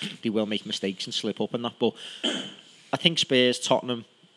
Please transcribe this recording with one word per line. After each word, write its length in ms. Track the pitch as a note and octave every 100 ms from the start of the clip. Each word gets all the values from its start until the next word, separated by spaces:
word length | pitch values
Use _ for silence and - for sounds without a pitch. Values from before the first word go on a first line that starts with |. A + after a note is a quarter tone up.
| - -
they 80 | A#2+
will 160 | G#2+ G#2+
make 200 | G#2+ A2
mistakes 400 | - G2 F#2+ -
and 80 |
slip 280 | - A2 -
up 120 | G#2+ B2
and 80 | A#2+
that. 80 | -
But 140 | A2+ - -
<clears throat> 840 | - - - - - - - -
I 40 | C#3+
think 220 | F3 E3
Spurs, 400 | - C3 B2+ A#2+
Tottenham, 460 | - B2+ B2 A#2+ A2 _ _